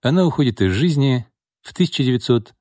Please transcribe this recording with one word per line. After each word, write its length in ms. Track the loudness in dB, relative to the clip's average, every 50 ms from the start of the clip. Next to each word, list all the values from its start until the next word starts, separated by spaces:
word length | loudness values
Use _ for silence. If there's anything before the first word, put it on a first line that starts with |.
Она 240 | 0 2 2 2 2
уходит 380 | 0 0 0 0 0 0 0
из 100 | 0 0
жизни 540 | 0 0 0 0 0 0 0 0 0 -2 -4 _ _ _ _ _ _ _
в 140 | _ -18 -4
тысяча 280 | -2 -2 -2 0 -2
девятьсот 520 | 0 0 0 -2 0 0 0 0 0 -6 _ _